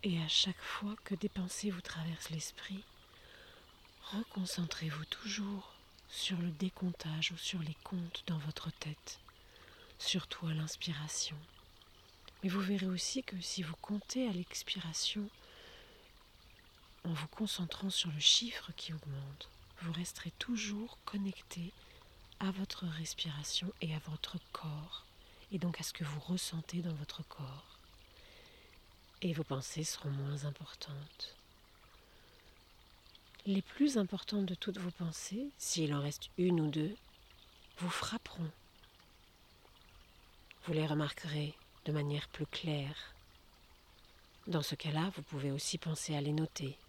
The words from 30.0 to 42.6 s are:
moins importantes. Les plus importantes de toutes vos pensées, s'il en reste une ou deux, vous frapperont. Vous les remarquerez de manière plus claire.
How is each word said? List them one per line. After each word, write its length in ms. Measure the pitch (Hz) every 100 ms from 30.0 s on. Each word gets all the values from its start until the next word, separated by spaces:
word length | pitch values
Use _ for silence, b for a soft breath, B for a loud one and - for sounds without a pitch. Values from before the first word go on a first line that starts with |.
| 147
moins 340 | 139 139 143
importantes. 920 | 147 143 151 - - 143 147 - - - - - - - B B B B B B B B - - - - - - - - -
Les 160 | 196
plus 340 | - - 294 254
importantes 500 | 190 190 - 208 190
de 100 | 180
toutes 220 | - 196
vos 120 | 180
pensées, 580 | - 170 156 - 202 285 -
s'il 380 | - - 156
en 60 | 147
reste 300 | 143 - - -
une 220 | 180 170
ou 100 | 156
deux, 260 | 151 156 208 - - - - - - - -
vous 120 | 175
frapperont. 600 | - - 226 - - 160 - - - - - - - - - - - - - - - - - - - - -
Vous 80 | -
les 140 | 160 156
remarquerez 680 | 151 147 - 165 151 147 - - -
de 80 | -
manière 340 | 151 143 147 -
plus 180 | - 151
claire. 680 | -